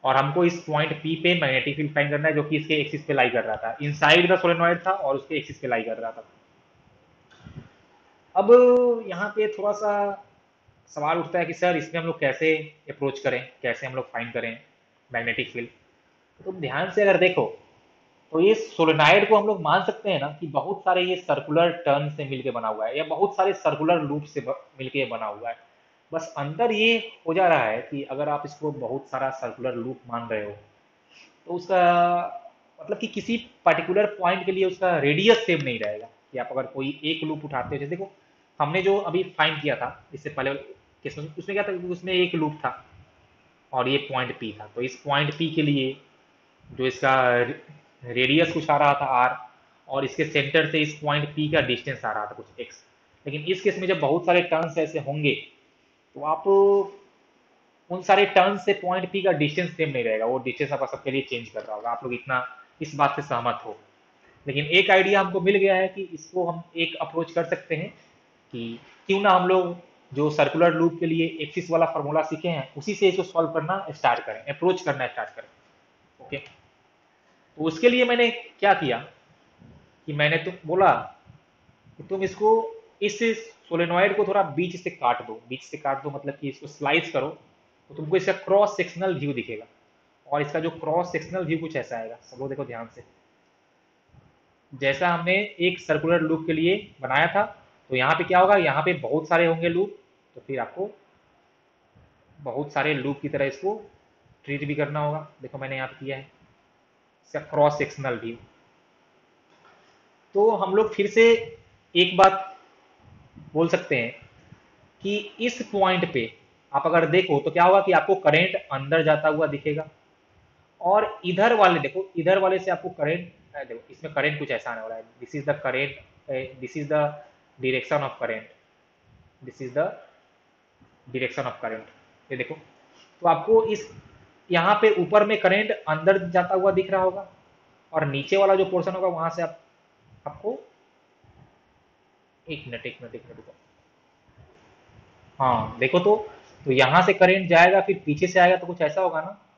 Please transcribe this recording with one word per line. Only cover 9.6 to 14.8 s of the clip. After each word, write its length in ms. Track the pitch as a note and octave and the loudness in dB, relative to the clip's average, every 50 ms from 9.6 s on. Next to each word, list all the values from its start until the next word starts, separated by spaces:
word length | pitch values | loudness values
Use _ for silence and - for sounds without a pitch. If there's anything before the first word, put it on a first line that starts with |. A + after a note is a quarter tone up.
| G3 G#3 G#3 | -4 -4 -4
सा 200 | G#3 G#3+ G#3 G3+ G3+ G3+ G3+ G3 G3 - _ _ _ _ _ _ _ _ _ _ _ _ _ | -2 -2 -2 0 0 -2 -2 -4 -8 -14 _ _ _ _ _ _ _ _ _ _ _ _ _
सवाल 260 | - D3+ D3 D3+ E3 F3 | -10 -6 -2 -2 -2 -2
उठता 220 | E3 - - F3 | -4 -2 -2 -2
है 60 | E3+ | -2
कि 80 | E3 E3 | -2 -4
सर 220 | - F3+ F3+ F3 D#3+ | 0 0 0 0 0
इसमें 220 | D3 - - E3+ | -4 -4 -8 -6
हम 60 | E3 E3 | -6 -6
लोग 120 | D#3+ D#3+ | -4 -2
कैसे 360 | - C3+ B2+ - D#3 D#3+ D#3+ D#3 D#3 D3+ - _ _ - | -2 -2 0 0 2 2 2 0 -2 -10 -16 _ _ -18
approach 300 | C#3 - C#3 C#3 C3 - | -10 -4 -4 -4 -4 -2
करें, 220 | - C#3 B2+ B2 C3 - - _ | -2 -2 -2 -2 -6 -10 -20 _
कैसे 260 | - B2+ A#2 - - C3 | -4 -4 -4 -4 -8 -10
हम 80 | C3 | -8
लोग 160 | C3 B2 - | -8 -10 -8
find 220 | - A#2 A#2 A#2+ A2+ | -8 -8 -8 -6 -6
करें 240 | A#2+ A#2 A#2 A2+ A#2 _ _ _ _ | -6 -6 -6 -10 -12 _ _ _ _